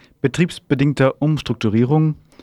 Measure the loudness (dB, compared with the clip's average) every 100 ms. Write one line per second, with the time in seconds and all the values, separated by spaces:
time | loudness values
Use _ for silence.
0 | _ _ -4 -2 -4 -4 -4 0 0 2
1 | 0 2 -2 -2 -4 -4 0 0 2 2
2 | 0 -4 _ -20